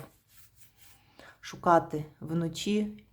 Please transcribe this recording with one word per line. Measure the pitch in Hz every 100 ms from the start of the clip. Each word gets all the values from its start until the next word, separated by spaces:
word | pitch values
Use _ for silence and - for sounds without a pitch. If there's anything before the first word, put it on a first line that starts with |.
| - - _ - - - - _ - - _ - - - -
шукати | - 185 170 160 151 147 -
вночі | 151 165 165 160 - 208 214 208 -